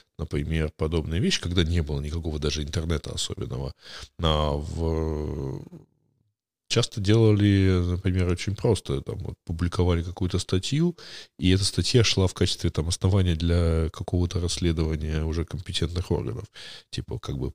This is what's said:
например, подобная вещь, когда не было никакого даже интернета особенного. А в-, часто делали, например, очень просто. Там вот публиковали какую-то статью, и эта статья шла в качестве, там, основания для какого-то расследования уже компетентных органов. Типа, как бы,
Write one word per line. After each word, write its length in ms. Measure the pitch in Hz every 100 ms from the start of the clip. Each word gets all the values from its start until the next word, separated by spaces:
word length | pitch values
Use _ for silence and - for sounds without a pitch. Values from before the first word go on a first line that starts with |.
| _ -
например, 500 | 82 73 73 80 78 -
подобная 420 | 78 82 78 82
вещь, 220 | 180 -
когда 200 | 87 87
не 180 | 80 87
было 200 | 73 71
никакого 380 | 73 82 82 76
даже 220 | 73 78
интернета 500 | 71 82 80 78 -
особенного. 640 | - - - 64 67 67 - - - - -
А 280 | 82 78 76
в-, 1080 | 73 78 80 80 80 80 76 78 73 67 - - 175 - _ _ _ _ _ _ _ -
часто 320 | 120 - -
делали, 800 | 98 113 110 101 101 98 95 92 87
например, 400 | 90 95 92 87
очень 260 | 85 - 98
просто. 460 | 120 95 - 69
Там 160 | - -
вот 160 | - - -
публиковали 580 | 82 87 - 90 85
какую-то 360 | 87 87 90 87
статью, 560 | - 95 - 143 175 175 - - - -
и 100 | 90
эта 140 | 95
статья 400 | 98 - 87 123
шла 240 | 107 - 92
в 60 |
качестве, 360 | - 90 - 110
там, 180 | - 80
основания 480 | - 92 98 90 80
для 540 | 85 87 82 80 80
какого-то 500 | - - 90 87 87
расследования 840 | 85 - 87 80 78 78 78 78
уже 220 | 80 80 80
компетентных 680 | - - - 85 90 -
органов. 320 | 85 62 - - - - - -
Типа, 300 | - - -
как 180 | - 69
бы, 140 | 64